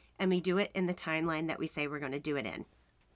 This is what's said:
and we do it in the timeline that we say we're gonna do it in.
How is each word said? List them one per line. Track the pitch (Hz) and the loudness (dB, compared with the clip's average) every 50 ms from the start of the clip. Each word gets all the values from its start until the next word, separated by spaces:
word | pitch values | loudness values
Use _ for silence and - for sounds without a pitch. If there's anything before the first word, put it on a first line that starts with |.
| _ _ _ - | _ _ _ 0
and | 190 190 | 2 4
we | 185 180 | 4 4
do | 175 185 175 190 | 4 4 2 2
it | 208 - - | 2 0 0
in | 190 185 | 0 0
the | 175 180 | 0 0
timeline | 180 - 170 160 160 160 165 160 156 160 160 | -2 -2 -2 0 0 2 0 0 0 0 -2
that | 160 - | -2 -2
we | - | -4
say | 156 - - 147 | -4 -2 -2 -2
we're | 143 143 147 | -2 -2 -4
gonna | 143 131 131 143 | -4 -2 -4 -4
do | 139 151 147 | -2 0 -2
it | 139 113 | 0 -2
in. | 104 - - - - _ _ _ _ _ _ _ _ - | -4 -6 -8 -10 -12 _ _ _ _ _ _ _ _ -4